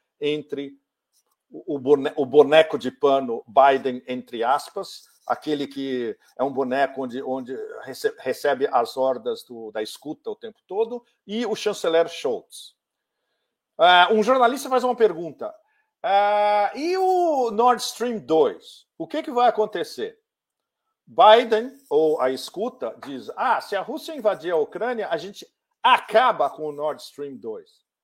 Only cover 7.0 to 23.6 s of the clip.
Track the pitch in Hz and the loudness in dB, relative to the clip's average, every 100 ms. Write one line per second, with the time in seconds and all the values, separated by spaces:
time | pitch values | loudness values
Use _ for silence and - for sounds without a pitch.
7 | 131 123 127 131 123 123 107 - 135 127 | -8 -8 -6 -8 -8 -10 -12 -14 -14 -6
8 | 143 - 127 - 147 131 135 127 117 135 | -6 -4 -6 -4 -2 -2 0 0 -2 -2
9 | 131 127 120 113 - 120 110 110 107 - | -2 -2 -6 -10 -12 -16 -12 -8 -8 -10
10 | 147 151 117 104 110 - _ 190 226 240 | -14 -12 -12 -14 -14 -20 _ -6 -4 -6
11 | - _ - 214 226 214 208 202 170 160 | -16 _ -10 -6 -4 -4 -4 -2 0 2
12 | 160 - 139 101 - - - _ _ _ | 2 -2 -4 -4 -8 -20 -20 _ _ _
13 | _ _ _ _ _ _ _ - 170 180 | _ _ _ _ _ _ _ 2 6 6
14 | 180 214 208 262 240 269 254 254 247 233 | 6 4 2 4 2 0 -2 -2 0 2
15 | 214 165 170 135 110 - _ _ _ _ | 2 0 -8 -10 -12 -12 _ _ _ _
16 | 170 196 202 208 208 208 202 240 320 370 | -2 2 2 2 2 2 0 -4 -4 0
17 | 370 370 349 285 240 208 247 233 - - | 0 2 2 0 -2 2 2 2 -2 -6
18 | 240 220 123 160 131 87 - - _ _ | -6 -6 0 2 4 0 -14 -20 _ _
19 | 160 302 320 240 240 214 214 180 151 - | -8 -8 -4 2 2 2 -2 -2 -8 -8
20 | 107 - _ _ _ _ _ _ _ _ | -10 -10 _ _ _ _ _ _ _ _
21 | _ 117 196 226 247 220 254 - _ 147 | _ 6 8 8 6 0 -2 -12 _ 2
22 | 156 156 131 131 - 175 240 - 117 117 | 2 2 0 -2 -8 -8 -8 -6 -10 -10
23 | 135 131 104 - 247 175 | -14 -14 -12 -6 -2 -2